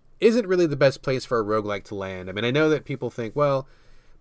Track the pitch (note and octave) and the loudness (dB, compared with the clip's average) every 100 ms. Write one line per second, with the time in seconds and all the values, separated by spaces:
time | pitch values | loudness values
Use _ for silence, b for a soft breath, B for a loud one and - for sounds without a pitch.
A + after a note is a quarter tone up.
0 | - - G3+ A#3 F#3+ F#3 E3+ C3 C#3 C3 | -20 2 4 4 2 2 2 4 2 2
1 | - C3 - A#2+ G#2 A2 G#2 G2+ - G2+ | -4 -4 -2 -2 0 0 -2 -6 -6 -8
2 | G2 F#2 F#2 F#2+ A#2 C#3 D#3 D3 - C3+ | -6 -8 -8 -4 0 2 2 0 -2 -8
3 | B2 - A2+ A#2+ D3 C3+ C#3 b b b | -8 -6 -6 0 0 0 -4 b b b
4 | b b | b b